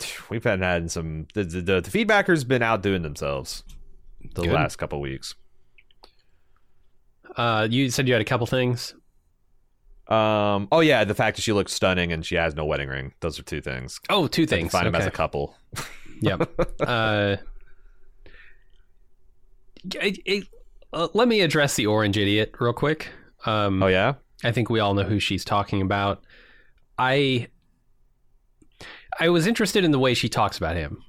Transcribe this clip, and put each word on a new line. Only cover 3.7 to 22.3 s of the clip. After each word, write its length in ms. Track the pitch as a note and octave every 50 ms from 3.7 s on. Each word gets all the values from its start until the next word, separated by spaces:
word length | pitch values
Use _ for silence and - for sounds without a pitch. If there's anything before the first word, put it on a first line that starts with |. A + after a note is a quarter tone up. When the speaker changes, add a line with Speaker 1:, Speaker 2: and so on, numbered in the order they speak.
| - - - - - - - - - - - - -
Speaker 1:
the 60 | F2
Speaker 2:
Good. 100 | F2 E2+
Speaker 1:
last 240 | E2+ D#2+ D#2+ D2+ -
couple 240 | - - C#2+ D2+ C#2+
weeks. 340 | C#2+ C2+ C2 C2 - - - - - - - - - _ _ - - _ _ - - - _ _ _ _ _ _ _ _ _ _ _ _ _ - - _ _ _ _ _ _ _ - - -
Speaker 2:
Uh, 300 | - A#2+ A#2 A2+ G#2+ A2 A2
you 220 | A#2 C3+ C#3 B2+
said 160 | A#2+ - C3+
you 80 | B2+ B2
had 80 | A#2+
a 20 | A2
couple 220 | - C3+ A#2 A#2+
things? 480 | - C3 B2+ B2 B2 B2 B2 - - - - _ _ _ _ _ _ _ _ _ _ _ _ _ _ _ _ _ - - - - -
Speaker 1:
Um, 600 | A2 A2 A2 G#2+ G#2+ G#2 G#2 G#2 G2+ G2 G2+ G2
oh, 100 | D3+ E3
yeah, 240 | E3 D#3 C#3 A#2 G#2+
the 100 | G2 G2+
fact 220 | - A#2+ A2 G#2+
that 60 | -
she 100 | - A#2
looks 200 | G#2 G2+ F#2 -
stunning 400 | - - G#2+ F#2+ F#2 F2+ F2 E2+
and 120 | E2+ D#2+ E2
she 80 | - F2
has 200 | E2+ E2 D#2+ C#2+
no 100 | D#2 D#2
wedding 220 | D2+ D2+ C#2 C#2+ C2+
ring. 260 | C2 C2+ C2 C2+ - _
Those 180 | - E2 D2+ -
are 40 |
two 180 | - - D#2+ D2
things. 380 | - D2+ B1+ B1+ B1+ C2 - - - -
Speaker 2:
Oh, 160 | - - -
two 200 | - - - D#3+
Speaker 1:
That 100 | - -
Speaker 2:
things. 120 | F2+ E2 E2
Speaker 1:
define 120 | - F2+ F2
them 100 | - E2+
as 80 | E2
Speaker 2:
Okay. 60 | - F#2
Speaker 1:
a 20 |
couple. 460 | - - D#2+ D2+ - C#2+ C#2+ - - _ _ _ -
<laughs> 120 | - - - - - - - - -
Speaker 2:
Yep. 300 | - G3 F#3+ - E3 - - - E3+ - - -
Uh, 560 | - - B2 A2+ A2+ A2 G#2+ G#2 G2+ G2+ G2 F#2+ - - - - - - - - - - - - - - - - - - - - - - - - - - - - - - - _ - - - - - - - - - - - - - - - - -
it, 340 | F#3 - - F3 G#3 F#3+ - -
it, 200 | - G3 G#3 - - - - - - - - - -
uh, 160 | - D#3 E3+ D#3+ -
let 120 | G#3 A#3+
me 140 | A#3+ A3+ G#3
address 340 | F3+ D#3 D3 D#3 C#3+ C3+ -
the 120 | - A2+
orange 300 | G#2 G#2+ A2 G#2+ G2+ G2
idiot 380 | A2 G2+ G2